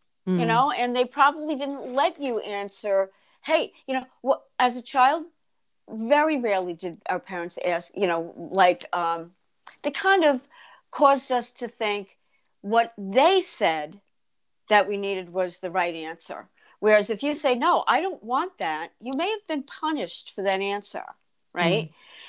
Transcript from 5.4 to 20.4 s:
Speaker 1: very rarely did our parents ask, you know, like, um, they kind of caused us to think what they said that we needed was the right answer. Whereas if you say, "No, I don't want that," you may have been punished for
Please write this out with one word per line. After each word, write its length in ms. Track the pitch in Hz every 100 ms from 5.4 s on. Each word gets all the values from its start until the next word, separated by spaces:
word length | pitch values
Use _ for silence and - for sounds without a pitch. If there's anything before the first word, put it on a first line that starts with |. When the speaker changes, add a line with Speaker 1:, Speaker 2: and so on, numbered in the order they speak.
| _ _ _ _ -
Speaker 1:
very 480 | 220 226 294 311 285
rarely 340 | 233 190 180
did 280 | 165 180 160 -
our 100 | 180
parents 380 | - 180 170 - 180
ask, 260 | 170 - -
you 120 | 185
know, 260 | 165 165 - 127
like, 340 | 190 180 180 -
um, 400 | 175 170 170 170 _ _ _ - -
they 100 | 285
kind 320 | - 381 392
of 240 | 302 254 - - - - _
caused 400 | - 277 277 -
us 180 | 247 226
to 160 | - 233
think 500 | - 214 208 196 _ _ _ _ _
what 320 | 202 226 233 -
they 440 | 190 233 330 381
said 580 | - - 185 156 151 196 _ _ _ _ _ _ -
that 180 | 208 190
we 80 | 202
needed 340 | 196 190 170
was 240 | 185 185 -
the 120 | 180
right 240 | 185 175 165
answer. 520 | 160 170 - - - _ _ _
Whereas 300 | 214 214 208
if 120 | 202
you 100 | 285
say, 220 | 294 269 247
"No, 280 | 330 269 -
I 120 | 254
don't 220 | 381 302
want 340 | 220 262 370 -
that," 320 | 165 156 165 _
you 100 | 233 269
may 120 | 381
have 160 | 427 -
been 160 | 302
punished 680 | - - 311 294 175 - -
for 80 | -